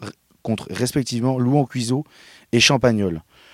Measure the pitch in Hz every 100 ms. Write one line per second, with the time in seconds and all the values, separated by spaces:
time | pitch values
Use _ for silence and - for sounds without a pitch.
0 | 107 - _ _ - 107 - 92 123 147
1 | 123 117 127 127 123 143 127 127 117 131
2 | - - - - - 120 - 135 123 110
3 | 98 82 - _ -